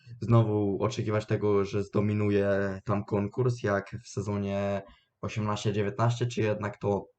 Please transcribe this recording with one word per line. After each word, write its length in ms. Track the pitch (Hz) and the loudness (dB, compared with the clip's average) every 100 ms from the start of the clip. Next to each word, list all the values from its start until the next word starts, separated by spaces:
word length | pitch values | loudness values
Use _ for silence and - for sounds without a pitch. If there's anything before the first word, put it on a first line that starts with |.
| 120 120 | -20 -6
znowu 600 | 98 117 107 104 104 95 | 4 6 6 2 2 0
oczekiwać 440 | 104 - 104 107 - | 0 -2 -2 -2 0
tego, 380 | 104 104 101 | 0 2 2
że 180 | 98 104 | 2 -2
zdominuje 1000 | 98 104 104 104 104 101 101 98 98 95 | -2 0 2 2 2 2 2 2 0 -4
tam 200 | - 101 | -4 -4
konkurs, 580 | 104 104 104 - 123 120 | 0 -2 -2 0 -2 0
jak 340 | 104 98 - - | 0 0 -2 -12
w 40 | - | -10
sezonie 720 | - 101 101 98 98 101 98 - - _ - | -8 -4 -2 -2 -2 -2 -4 -8 -20 _ -12
osiemnaście 520 | 104 110 107 104 107 | -8 -4 -4 -2 -2
dziewiętnaście, 540 | 101 101 101 117 - 120 | 0 -2 0 0 2 -2
czy 140 | - | 0
jednak 380 | 110 101 101 - | 0 0 -4 -4
to 280 | 104 98 - | -2 -2 -4